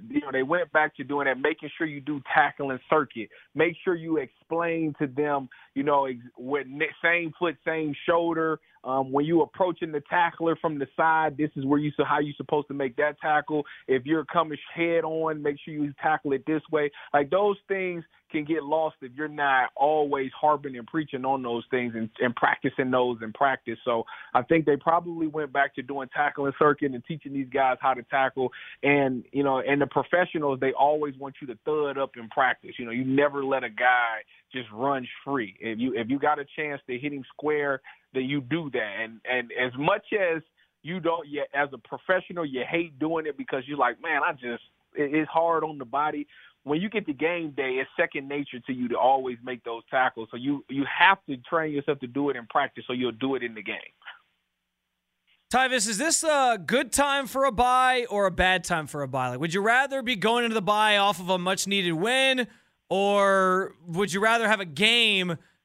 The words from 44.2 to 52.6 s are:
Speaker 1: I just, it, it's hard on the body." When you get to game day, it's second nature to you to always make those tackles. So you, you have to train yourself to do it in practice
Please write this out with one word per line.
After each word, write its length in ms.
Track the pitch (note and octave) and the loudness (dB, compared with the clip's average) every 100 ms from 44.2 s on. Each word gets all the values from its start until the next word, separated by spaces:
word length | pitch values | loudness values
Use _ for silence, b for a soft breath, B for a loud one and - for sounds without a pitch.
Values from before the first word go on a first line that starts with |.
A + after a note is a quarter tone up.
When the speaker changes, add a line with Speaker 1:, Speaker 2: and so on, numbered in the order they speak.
Speaker 1:
I 100 | D#3+ | 0
just, 300 | D3 B2 A#2+ - _ _ - | -2 -6 -8 -12 _ _ -4
it, 200 | C#3+ D3+ | 0 0
it's 140 | D3+ | 0
hard 340 | D#3+ E3+ D#3+ | 0 2 0
on 140 | D#3+ D3 | -2 -8
the 80 | A#2+ | -6
body." 420 | C#3 D3+ D3+ C#3+ B B B | -2 -2 -2 -10 B B B
When 180 | C3+ D3+ | -2 -2
you 80 | G#3 | 0
get 160 | G#3+ E3 | -4 -4
to 60 | |
game 380 | C3 D#3 F3 D#3+ | -2 0 0 -4
day, 260 | C3+ C3 C3 | -4 -2 -2
it's 100 | C3+ - | -4 0
second 280 | E3 D3+ C#3 | -2 -2 -6
nature 320 | C#3+ C#3+ B2 - | -6 -6 -8 -8
to 60 | |
you 140 | B2+ B2 | -4 -2
to 80 | A#2 | 2
always 400 | A#2+ C3+ C3 A#2+ | 4 4 0 -8
make 200 | B2 B2+ | -10 -10
those 200 | A#2 A#2 - | -8 -10 -4
tackles. 380 | C3+ B2+ - A2 | 0 0 -2 -10
So 60 | A#2+ | -6
you, 260 | C3 C#3+ - | -4 -4 -4
you 160 | C3+ C3 | -4 -4
have 320 | - F3+ F#3+ - | 4 4 4 -2
to 100 | C3 | -10
train 360 | - E3+ D#3 | -4 -2 -2
yourself 260 | C#3+ C3+ C#3 | -4 -4 -4
to 80 | B2+ | -4
do 220 | B2+ C#3+ | -2 -2
it 60 | B2+ | -2
in 100 | A#2 | -2
practice 380 | D3 | -2